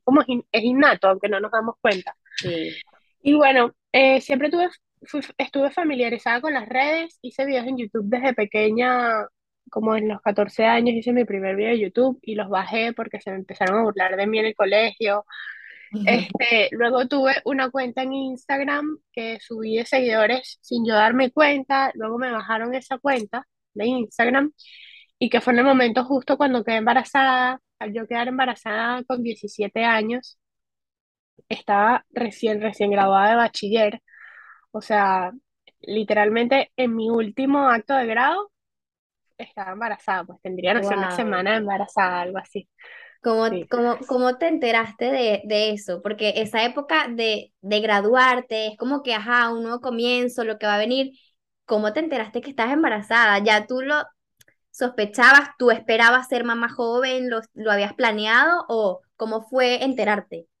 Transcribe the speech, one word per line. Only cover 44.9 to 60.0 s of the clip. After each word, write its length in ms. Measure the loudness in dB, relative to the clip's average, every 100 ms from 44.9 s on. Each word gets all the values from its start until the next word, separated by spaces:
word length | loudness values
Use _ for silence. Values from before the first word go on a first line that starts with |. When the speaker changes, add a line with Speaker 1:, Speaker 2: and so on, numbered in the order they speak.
| -4 -2
Speaker 2:
de, 300 | 0 0 0 0
de 260 | 0 0
eso? 300 | -4 -8 -8
Porque 320 | -8 -4 -2 -2
esa 260 | -2 -2 -2
época 420 | -2 -2 -2 -2
de, 440 | -2 -2 -2 -8 _
de 200 | -4 -2
graduarte 840 | 2 2 4 4 4 2 -2 -6 -6
es 100 | -6
como 260 | -4 -4
que, 100 | -4 -6
ajá, 360 | 0 0 0
un 120 | -2
nuevo 180 | -6 -6
comienzo, 640 | -6 -4 -2 0 -2 -4 -6
lo 120 | -4
que 80 | -2
va 80 | 0
a 40 |
venir. 320 | 0 -2 -4 -8 _ _ _ _ -4
¿Cómo 280 | -2 0
te 60 | -2
enteraste 400 | -4 -4 -6 -8
que 100 | -8
estás 200 | -4 -2
embarazada? 640 | 0 0 -2 0 2 4 4
¿Ya 280 | 4 2 0
tú 140 | -4
lo 140 | -2 -2 -4 _ _ _ _ _ _
sospechabas? 800 | -6 -4 -2 -4 4 8 8 6 0
¿Tú 140 | 2
esperabas 560 | 2 2 4 6 4 2
ser 160 | -2
mamá 260 | -2 -2 -4
joven? 600 | -4 -2 -2 -2 -2 -4
¿Lo, 120 | -6 -8
lo 180 | -6 0
habías 220 | 0 0
planeado? 720 | 0 0 0 2 4 4 2 -2
¿O 320 | -2 -2 -4 _ -10
cómo 260 | -6 -6
fue 400 | -4 0 2 0
enterarte? 640 | -2 -2